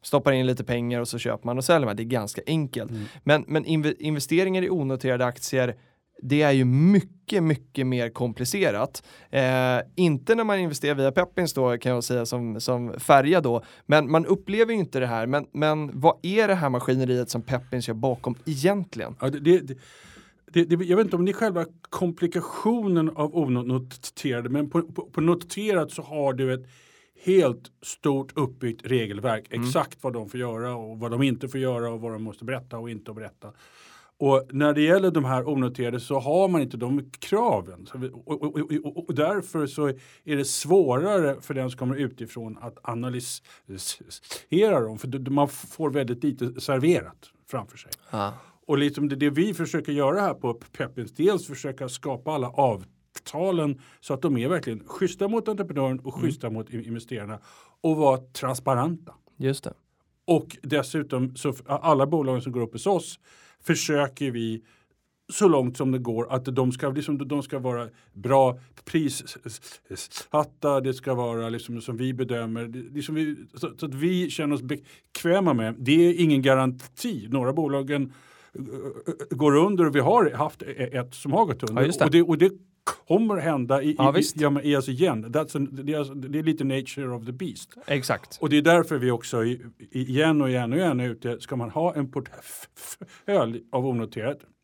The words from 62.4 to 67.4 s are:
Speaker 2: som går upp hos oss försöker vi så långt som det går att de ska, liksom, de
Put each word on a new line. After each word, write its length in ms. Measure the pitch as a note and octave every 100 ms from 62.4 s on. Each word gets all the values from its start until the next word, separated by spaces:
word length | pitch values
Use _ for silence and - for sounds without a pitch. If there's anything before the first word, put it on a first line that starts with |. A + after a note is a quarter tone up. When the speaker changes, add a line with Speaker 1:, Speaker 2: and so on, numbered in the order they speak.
Speaker 2:
som 100 | B2+
går 100 | B2
upp 120 | A2+
hos 140 | - F#3+
oss 320 | F#3 - - _ _ _ _
försöker 680 | - D#3+ - D3 C#3 B2+ C#3
vi 300 | A#2 A2+ A2 _ _ _ _ _ _ _
så 140 | - G3+
långt 300 | D3 B2 B2+
som 140 | C3
det 80 | C3
går 340 | B2 A2+ A#2+
att 120 | C3 B2+
de 260 | B2+ C3
ska, 180 | B2+ -
liksom, 380 | C3+ D3 C#3+ C3+
de 160 | C#3+